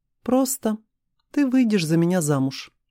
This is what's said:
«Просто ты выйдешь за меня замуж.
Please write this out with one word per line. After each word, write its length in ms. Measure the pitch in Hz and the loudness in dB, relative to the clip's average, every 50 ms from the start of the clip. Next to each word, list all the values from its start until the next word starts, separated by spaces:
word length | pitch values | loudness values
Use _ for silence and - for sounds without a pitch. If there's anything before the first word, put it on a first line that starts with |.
| _ _ _ _ - | _ _ _ _ -4
«Просто 540 | 247 247 262 269 262 - - - 220 214 214 _ _ _ _ _ _ _ _ _ _ | 0 0 0 0 -2 -4 -4 -4 -4 -4 -4 _ _ _ _ _ _ _ _ _ _
ты 160 | - 294 285 | -2 -2 0
выйдешь 380 | 254 247 262 247 214 208 190 160 | 2 2 2 2 2 2 0 0
за 120 | 151 165 | 2 2
меня 240 | 170 170 175 185 180 | 2 2 2 0 0
замуж. 500 | 151 147 147 135 131 135 - - - - _ _ _ _ | 0 0 0 0 0 -4 -4 -8 -18 -18 _ _ _ _